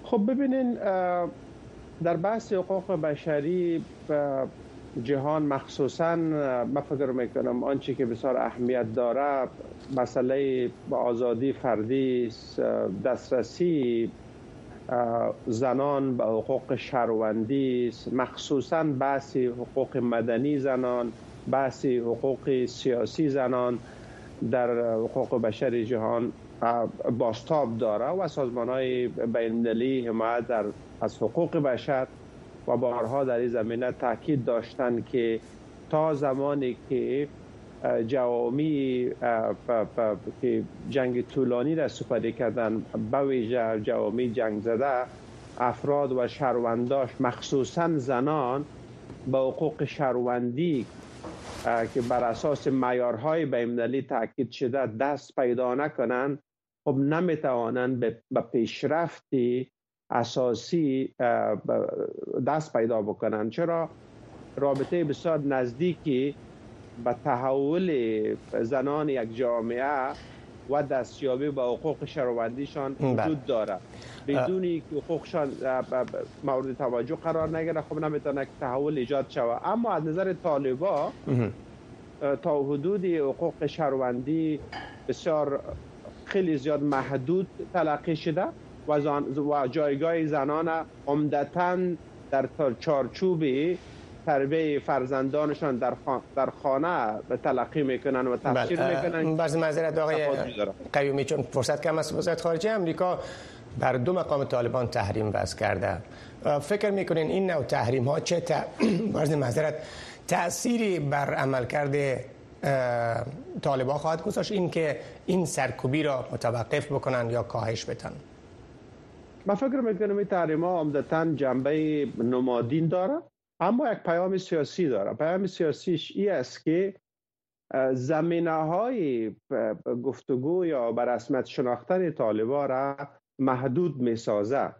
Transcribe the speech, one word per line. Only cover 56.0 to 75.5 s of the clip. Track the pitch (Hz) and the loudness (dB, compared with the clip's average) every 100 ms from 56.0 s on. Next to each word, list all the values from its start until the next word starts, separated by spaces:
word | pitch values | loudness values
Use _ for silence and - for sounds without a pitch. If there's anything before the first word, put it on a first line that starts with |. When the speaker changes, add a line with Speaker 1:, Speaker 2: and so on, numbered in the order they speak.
| 117 123 139 139 _ _ _ _ | 0 2 0 -2 _ _ _ _
Speaker 1:
خب | - 135 | 0 2
نمی‌توانند | 139 160 180 156 151 120 117 123 123 127 | 4 4 2 2 2 2 2 2 0 2
به، | 117 - _ | 0 -2 _
به | 127 | -2
پیشرفتی | - 131 113 - 139 156 165 - _ 135 120 123 127 _ _ _ _ | 0 0 0 0 0 2 0 -4 _ 2 2 0 -4 _ _ _ _
اساسی، | 123 120 139 127 113 - 170 147 131 131 - | 0 2 2 2 0 0 2 4 2 -2 0
اه، | 120 117 110 | 2 4 2
ب-، | 107 - 113 104 - - - - - 127 | 0 0 0 0 -2 -4 -6 -4 -2 2
دست | 156 151 120 | 0 2 2
پیدا | 113 113 | 2 2
بکنن. | 104 98 110 107 110 | 0 0 0 0 0
چرا؟ | 113 170 170 165 - - - - - - - | 0 0 0 -2 -8 -20 -20 -20 -20 -12 0
رابطه | 139 135 131 175 | 2 2 2 0
بسیار | 156 139 175 156 | 0 0 0 2
نزدیکی | 143 135 123 117 180 - 156 127 139 139 - - - - - 120 | 2 2 0 0 0 0 0 2 2 -4 -16 -20 -20 -20 -18 -4
به | 120 120 | -2 0
تحول | 147 123 131 135 139 170 185 143 113 110 107 107 - 113 | 0 0 2 2 2 2 2 2 2 0 0 -4 -4 -2
زنان | 117 135 135 147 151 | 0 0 0 0 0
یک | 131 113 113 | 0 -2 -2
جامعه | 123 120 113 120 139 143 131 147 - - - - - | 0 0 0 -2 0 0 -2 -6 -14 -18 -20 -16 -2
و | 143 | 0
دستیابی | 143 135 117 - 135 127 147 | 2 0 -2 -4 -2 0 0
به | 139 | 0
حقوق | 123 120 160 139 | -2 0 -2 -4
شهروندیشان | 147 156 123 117 113 123 139 147 135 | -6 -2 -2 0 -2 -4 -6 -4 -6
Speaker 2:
بله. | 131 139 117 | 0 2 2
Speaker 1:
وجود | 107 151 127 | 2 0 0
داره. | 117 104 | 0 0
Speaker 2:
اه. | 92 - - - - - | -4 -8 -18 -16 -10 0
Speaker 1:
بدون | 139 127 190 | 2 2 0
اینکه | 180 165 - 151 | 0 -2 -2 -6
حقوقشان، | - 156 - 170 143 | -2 -4 -2 -2 -2